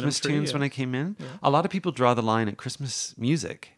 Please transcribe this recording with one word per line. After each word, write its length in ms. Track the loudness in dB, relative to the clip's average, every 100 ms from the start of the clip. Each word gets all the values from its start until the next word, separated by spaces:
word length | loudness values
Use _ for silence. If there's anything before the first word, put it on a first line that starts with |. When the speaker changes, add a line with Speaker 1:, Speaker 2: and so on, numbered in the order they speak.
Speaker 1:
Christmas 160 | 0 0
Speaker 2:
tree, 120 | 0
Speaker 1:
tunes 180 | 0 0
when 80 | -2
Speaker 2:
yeah. 60 | -2
Speaker 1:
I 20 |
came 260 | -2 -2
in. 220 | -2 -2 -6
Speaker 2:
Yeah. 80 | -10 -2
Speaker 1:
A 60 | 2
lot 140 | 4
of 60 | 2
people 220 | -2 -2
draw 200 | 2 4
the 100 | 4
line 240 | 4 2 2
at 100 | -2
Christmas 560 | -8 -8 -6 -6 -8 -2
music. 540 | 0 0 -2 -10 -14